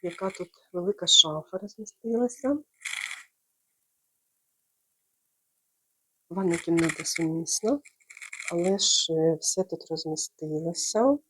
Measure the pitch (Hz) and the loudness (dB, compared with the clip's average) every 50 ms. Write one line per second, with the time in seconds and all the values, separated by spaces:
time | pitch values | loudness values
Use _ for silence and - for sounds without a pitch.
0 | - 175 170 - 190 190 185 - 180 170 _ _ _ _ - 180 175 190 202 - | -6 -8 -8 -4 -6 -6 -4 -6 -12 -12 _ _ _ _ -8 -4 -2 -2 -2 -2
1 | 180 - - - - 160 151 156 156 _ - 190 - 202 - - 214 - - _ | 2 4 6 6 6 6 2 -6 -8 _ -10 -10 -10 -10 -14 -14 -16 -16 -16 _
2 | _ 226 226 226 247 247 - - - 262 285 302 294 _ _ _ - - - - | _ -2 0 2 2 0 -2 -2 0 0 0 0 -2 _ _ _ -12 -10 -8 -8
3 | - - - - - _ _ _ _ _ _ _ _ _ _ _ _ _ _ _ | -8 -10 -10 -14 -16 _ _ _ _ _ _ _ _ _ _ _ _ _ _ _
4 | _ _ _ _ _ _ _ _ _ _ _ _ _ _ _ _ _ _ _ _ | _ _ _ _ _ _ _ _ _ _ _ _ _ _ _ _ _ _ _ _
5 | _ _ _ _ _ _ _ _ _ _ _ _ _ _ _ _ _ _ _ _ | _ _ _ _ _ _ _ _ _ _ _ _ _ _ _ _ _ _ _ _
6 | _ _ _ _ _ _ 170 185 190 185 170 170 - - 170 165 165 160 160 - | _ _ _ _ _ _ -6 0 0 2 0 0 0 2 2 4 4 2 0 -4
7 | 160 - - - 165 160 160 165 165 - - - - 214 277 285 _ - _ _ | -6 -6 -4 -2 -2 -2 -2 -2 -4 -4 -4 -2 0 0 0 0 _ -10 _ _
8 | _ _ - - - - - - - - 175 170 175 185 196 202 - - - - | _ _ -20 -20 -18 -18 -16 -12 -10 -4 -2 0 2 2 2 2 2 4 4 4
9 | - - 165 160 160 165 165 156 - - - - 185 180 - 165 - - 165 160 | 2 2 2 4 4 4 2 2 0 -2 0 0 -2 -2 -4 -10 -6 -8 -6 -6
10 | - 160 156 156 - - _ _ 160 156 151 156 165 165 170 - - - - 214 | -4 -4 -4 -4 -6 -8 _ _ -8 -4 -4 -2 -2 -2 -4 -4 -4 -2 2 4
11 | 233 269 285 285 - _ | 4 6 4 4 0 _